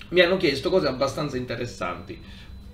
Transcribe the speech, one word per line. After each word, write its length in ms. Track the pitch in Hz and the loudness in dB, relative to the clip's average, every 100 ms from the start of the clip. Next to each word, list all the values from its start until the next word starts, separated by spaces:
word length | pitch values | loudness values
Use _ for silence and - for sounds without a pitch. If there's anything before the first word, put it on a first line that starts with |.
| - | 0
mi 100 | 175 | 6
hanno 180 | 175 190 | 6 6
chiesto 320 | 170 135 180 | 2 2 2
cose 180 | 185 147 | 2 2
abbastanza 500 | 127 135 - 147 127 | 0 0 0 -4 -4
interessanti. 840 | 123 117 117 - 90 85 90 - - - - - - | -4 -6 -6 -6 -6 -6 -10 -14 -16 -16 -16 -16 -16